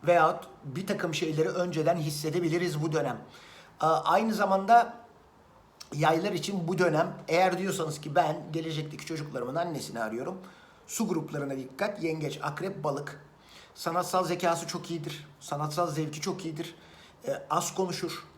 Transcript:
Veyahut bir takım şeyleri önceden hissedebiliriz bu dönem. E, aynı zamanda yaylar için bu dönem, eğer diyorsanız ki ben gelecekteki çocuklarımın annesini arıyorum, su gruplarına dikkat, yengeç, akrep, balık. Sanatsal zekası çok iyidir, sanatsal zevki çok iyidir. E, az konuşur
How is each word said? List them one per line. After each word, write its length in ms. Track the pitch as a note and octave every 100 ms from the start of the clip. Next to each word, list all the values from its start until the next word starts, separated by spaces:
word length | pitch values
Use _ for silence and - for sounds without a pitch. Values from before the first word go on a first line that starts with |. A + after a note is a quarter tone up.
Veyahut 440 | - F3 D#3+ F3+ - -
bir 240 | C#3+ C3 F#3+
takım 260 | G3+ F3+
şeyleri 360 | D3+ D#3+ D3+ E3
önceden 460 | E3+ F3+ D#3 D#3 F3
hissedebiliriz 840 | D3+ D3+ D#3 D#3+ E3+ E3 F3 D3
bu 100 | D#3+
dönem. 300 | D#3 C#3 A2+ - - - - - -
E, 40 | D#3
aynı 480 | D#3+ - F3 A3+
zamanda 600 | G#3+ G3 F#3+ G3 A#3 A#3 - - - - _ _ - _ _ -
yaylar 380 | D3+ D#3 E3 G3
için 360 | F3+ D3+ G3+ E3
bu 100 | F#3
dönem, 360 | F3 D#3 F3+ - -
eğer 300 | E3 F#3 F3
diyorsanız 440 | F#3+ - D#3 D3+
ki 140 | D3+ D3
ben 360 | D#3 D#3+ -
gelecekteki 540 | D#3+ D#3+ D3+ D3 D3 -
çocuklarımın 500 | D#3+ D3 C3 A#2+ D3
annesini 440 | F3 D3 - A2+
arıyorum, 420 | A2 A2+ C#3 F#3+ - - - - -
su 200 | - G#3
gruplarına 500 | E3+ D3 D3+ C#3 C3+
dikkat, 460 | B2+ - G#3 G3+
yengeç, 360 | D#3+ D#3+ C#3+ -
akrep, 400 | - C#3+ F#3 -
balık. 420 | D3+ C#3 C#3+ - - _ - - - -
Sanatsal 480 | - E3+ F3 F#3
zekası 440 | F3 F3 F3 E3+ -
çok 240 | E3+ -
iyidir, 360 | E3+ D3 - - -
sanatsal 480 | - C#3+ D3+ D#3 F3
zevki 340 | D3+ D#3 -
çok 240 | - - E3
iyidir. 300 | D3+ E3 - - - - - -
E, 160 | C3+ -
az 260 | D#3 - -
konuşur 520 | F#3+ D#3 E3 - -